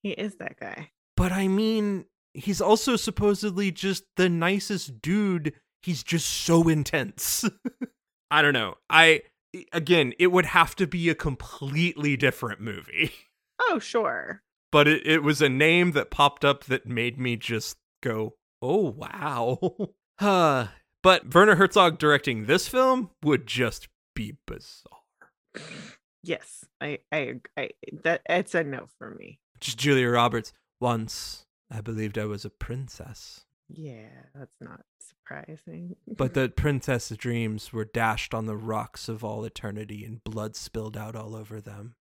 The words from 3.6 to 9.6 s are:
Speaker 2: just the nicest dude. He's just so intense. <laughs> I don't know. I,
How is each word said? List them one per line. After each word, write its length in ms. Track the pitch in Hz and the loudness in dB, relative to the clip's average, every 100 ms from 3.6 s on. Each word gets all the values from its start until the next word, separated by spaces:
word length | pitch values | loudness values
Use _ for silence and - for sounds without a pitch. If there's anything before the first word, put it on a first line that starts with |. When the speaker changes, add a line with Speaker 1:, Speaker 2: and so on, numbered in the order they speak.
| 202 | -2
Speaker 2:
just 340 | 160 190 190 _ - | -2 -4 -4 _ 0
the 140 | 185 | 2
nicest 720 | 170 170 196 - 202 - 113 | 2 0 0 -2 -6 -6 -8
dude. 500 | 151 202 208 175 151 - _ _ | -2 0 2 0 -4 -8 _ _
He's 180 | - 156 | -6 -6
just 280 | - 170 - | -2 -2 -2
so 400 | - - 165 165 | -4 4 6 6
intense. 760 | 156 139 156 104 - - - 214 - 247 _ 247 | 2 0 -2 -4 -6 -4 -2 -2 -4 -12 _ -14
<laughs> 420 | _ _ _ _ | _ _ _ _
I 100 | 151 | 4
don't 120 | 147 | 4
know. 220 | 135 104 - _ | 2 -2 -8 _
I, 340 | 160 165 160 - _ _ 185 | 6 8 6 2 _ _ -18